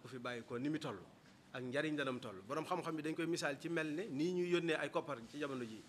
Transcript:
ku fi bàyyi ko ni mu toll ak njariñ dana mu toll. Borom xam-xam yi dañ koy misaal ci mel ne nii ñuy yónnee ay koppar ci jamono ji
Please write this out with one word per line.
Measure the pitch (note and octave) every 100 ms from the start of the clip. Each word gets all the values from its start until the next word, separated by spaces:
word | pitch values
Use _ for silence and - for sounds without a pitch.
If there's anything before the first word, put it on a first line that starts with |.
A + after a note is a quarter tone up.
ku | A#2
fi | B2+
bàyyi | B2 A#2+
ko | A2+ A#2+
ni | C#3+
mu | D#3
toll | C#3 G2+ E2 - - - -
ak | C3+
njariñ | B2+ C3+ D#3 D3+
dana | C3+
mu | B2
toll. | A#2+ F#2+ G2+
Borom | D3+ D3+
xam-xam | F3+ D#3 D#3
yi |
dañ | D3+
koy | D#3+ E3
misaal | E3 D#3+ C#3
ci | E3
mel | E3 D#3
ne | D3+ G#3+
nii | C#3 E3
ñuy | F3+ F3
yónnee | F3 E3 D3+
ay | C#3+
koppar | E3+ - C3+ A#2
ci | C#3+
jamono | D3 C3
ji | A#2 A2